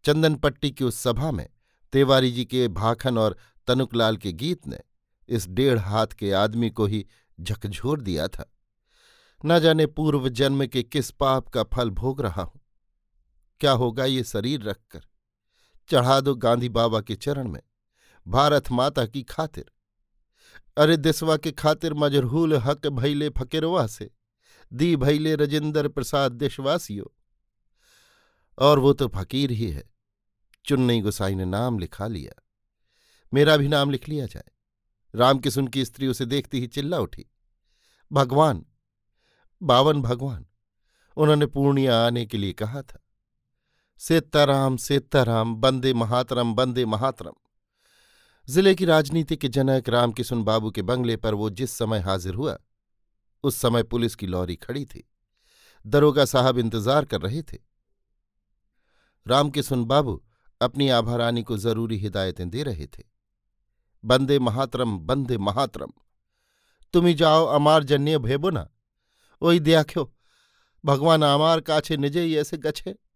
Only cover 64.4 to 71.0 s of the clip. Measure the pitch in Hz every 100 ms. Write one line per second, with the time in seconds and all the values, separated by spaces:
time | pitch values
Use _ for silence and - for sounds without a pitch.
64.4 | 123 117 135 - 120 95 80 135 127 117
65.4 | 101 104 135 - - _ _ _ _ _
66.4 | _ _ _ _ _ 175 175 151 160 156
67.4 | 156 147 147 156 135 143 143 156 117 139
68.4 | 180 147 78 _ _ _ _ _ _ _
69.4 | 165 170 151 165 151 170 135 _ _ _
70.4 | _ _ _ _ 143 139